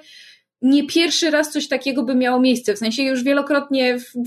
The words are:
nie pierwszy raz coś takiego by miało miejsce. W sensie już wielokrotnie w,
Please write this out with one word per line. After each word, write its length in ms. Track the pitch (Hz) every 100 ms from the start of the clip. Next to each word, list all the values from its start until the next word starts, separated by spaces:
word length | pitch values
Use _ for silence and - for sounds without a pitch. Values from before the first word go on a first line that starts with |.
| - - - - _ _
nie 240 | 254 285 285
pierwszy 440 | 330 330 - 320
raz 200 | 294 302
coś 180 | 294 -
takiego 340 | 254 277 262
by 120 | 240
miało 260 | 254 247 254
miejsce. 340 | 262 240 -
W 40 | 202
sensie 240 | 226 233
już 200 | 269 262
wielokrotnie 720 | 254 285 277 285 285 269 254 247
w, 140 | - 247